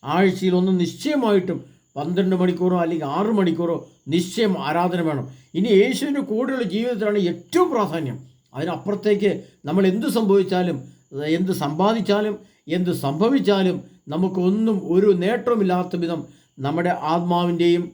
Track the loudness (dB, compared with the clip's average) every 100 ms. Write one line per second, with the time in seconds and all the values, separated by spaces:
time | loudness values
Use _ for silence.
0 | -2 2 2 2 2 4 4 2 0 -4
1 | -2 0 2 2 2 -6 -8 _ _ -8
2 | -4 0 0 2 0 2 0 2 0 -2
3 | -4 -2 0 2 2 0 -2 -4 -6 _
4 | -4 -2 -2 -2 0 0 -2 0 0 0
5 | -2 -2 -6 -14 _ -4 4 4 4 2
6 | -2 -4 -2 -2 -2 -2 -2 -2 -4 -2
7 | -2 0 0 -2 -2 0 2 0 -2 -4
8 | -6 -8 -14 _ _ -8 -6 -6 -6 -4
9 | 0 2 2 -2 -8 _ -2 2 2 2
10 | 0 0 2 2 2 0 0 -4 -8 -20
11 | _ -8 -2 0 0 -2 -2 0 0 0
12 | 0 0 0 -6 -12 _ -4 -2 0 -2
13 | -2 0 2 2 2 2 2 -2 -8 _
14 | -8 -2 -2 0 0 2 0 0 0 4
15 | 4 4 2 -2 0 0 2 0 -2 -4
16 | -4 -4 -8 -16 _ -8 -4 -2 -2 -2
17 | -2 -2 0 0 0 2 2 2 -2